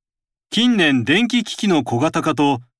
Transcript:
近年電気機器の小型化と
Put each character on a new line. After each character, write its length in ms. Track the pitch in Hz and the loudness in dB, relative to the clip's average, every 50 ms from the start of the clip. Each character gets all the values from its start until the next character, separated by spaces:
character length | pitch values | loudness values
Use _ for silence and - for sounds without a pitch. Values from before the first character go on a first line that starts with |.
| _ _ _ _ _ _ _ _ _ - | _ _ _ _ _ _ _ _ _ -6
近 260 | - 202 233 247 240 | -2 0 2 2 2
年 260 | 208 170 151 139 127 117 | 2 2 2 2 2 2
電 240 | 127 147 196 240 | 2 0 0 0
気 160 | 233 - 240 - | 0 -2 -2 -4
機 120 | - - | -4 -8
器 120 | - - | -4 -2
の 160 | 202 175 151 123 | 0 0 0 0
小 160 | - 120 120 | -2 -2 -2
型 220 | 139 160 - 170 | -2 -2 -2 -2
化 140 | 147 160 147 | -2 -2 0
と 260 | 123 147 143 139 127 123 _ _ _ | 0 0 0 0 -2 -6 _ _ _